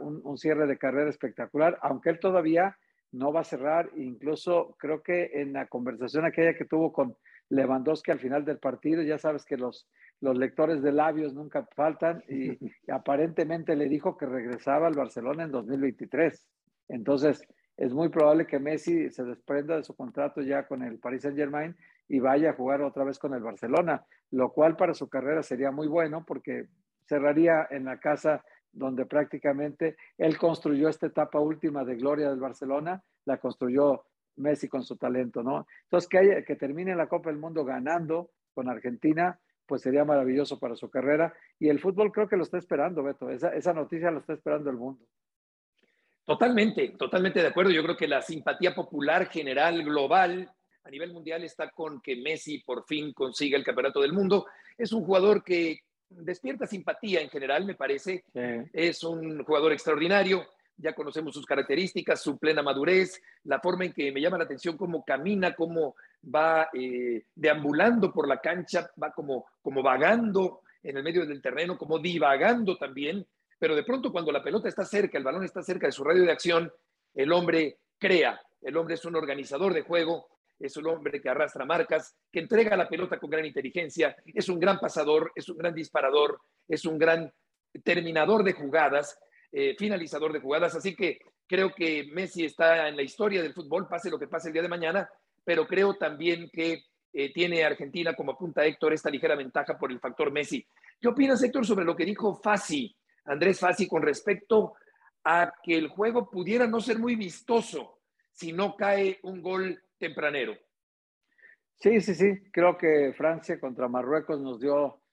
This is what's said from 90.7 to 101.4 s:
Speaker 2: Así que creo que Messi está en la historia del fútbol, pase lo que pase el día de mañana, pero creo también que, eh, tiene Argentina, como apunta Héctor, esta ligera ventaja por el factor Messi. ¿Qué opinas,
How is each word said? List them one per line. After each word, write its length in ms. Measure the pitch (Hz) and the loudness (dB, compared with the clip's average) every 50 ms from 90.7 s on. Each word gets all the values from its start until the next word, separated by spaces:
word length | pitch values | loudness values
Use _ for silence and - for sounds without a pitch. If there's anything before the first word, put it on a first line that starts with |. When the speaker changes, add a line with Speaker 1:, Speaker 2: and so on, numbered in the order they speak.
| 165 | 0
Speaker 2:
Así 220 | 165 160 190 170 | -2 -4 -4 -2
que 220 | - 185 165 - - - _ _ _ _ | 0 -2 -2 -2 -4 -10 _ _ _ _
creo 280 | _ 180 185 190 185 185 | _ 2 2 2 0 0
que 340 | - 170 165 156 151 139 147 | -2 -2 0 0 -2 -4 -6
Messi 320 | 147 180 190 180 - 175 160 | -6 -6 -6 -6 -4 -4 -4
está 440 | 147 - - 170 165 165 165 156 151 | -4 0 4 6 6 6 6 4 -2
en 80 | 151 | -2
la 60 | 143 | -4
historia 400 | 139 135 - - 202 214 202 180 | -4 -6 -2 -2 -2 0 0 0
del 100 | 165 151 | -2 -2
fútbol, 340 | 131 175 160 139 156 185 190 | -6 -10 -8 -4 -4 -4 -2
pase 220 | 151 175 170 170 180 | -4 -8 -6 -6 -6
lo 100 | 156 139 | -6 -6
que 100 | 143 139 | -6 -6
pase 200 | 170 165 165 165 | -6 -8 -6 -4
el 60 | 156 | -4
día 80 | 165 | -2
de 60 | 170 175 | -2 -2
mañana, 420 | 175 175 165 160 170 196 185 - - _ _ _ _ _ _ | -4 -4 -2 -2 0 -2 -2 -4 -10 _ _ _ _ _ _
pero 220 | 175 170 160 156 | 0 2 2 2
creo 280 | 156 185 185 196 202 190 | 2 2 2 4 2 2
también 540 | - 180 156 156 143 160 170 170 170 170 151 | 0 -2 -4 -4 -2 0 0 0 0 -4 -10
que, 340 | - 165 165 165 165 - - _ _ _ _ _ | -6 -4 -2 -2 -2 -4 -8 _ _ _ _ _
eh, 200 | - 139 139 139 139 | -4 -4 -4 -4 0
tiene 280 | - 175 175 175 165 | -2 0 0 2 2
Argentina, 520 | 156 151 143 - 147 139 143 170 165 160 147 | 2 2 0 -2 -6 -8 -6 -4 -2 -2 -2
como 180 | - 151 139 | -2 -6 -6
apunta 320 | 131 - 185 165 143 160 151 | -6 -6 -8 -6 0 2 2
Héctor, 300 | 156 151 - - 156 156 | 2 2 2 0 0 0
esta 160 | 151 - 156 | 0 -2 -4
ligera 260 | 143 131 - 160 151 | -4 0 0 0 0
ventaja 400 | 143 135 131 - - 143 - 151 | 0 -2 -4 -4 -4 -2 -2 -4
por 160 | - 147 131 | -6 -4 -6
el 80 | 127 120 | -6 -6
factor 320 | - 131 120 - 151 143 | -8 -10 -4 -2 -2 0
Messi. 340 | 139 151 143 - 151 120 - _ _ _ _ - _ _ | 0 -2 -4 -4 -6 -8 -8 _ _ _ _ -20 _ _
¿Qué 100 | - 240 | 0 0
opinas, 340 | 226 277 277 269 262 208 | 4 4 4 4 4 4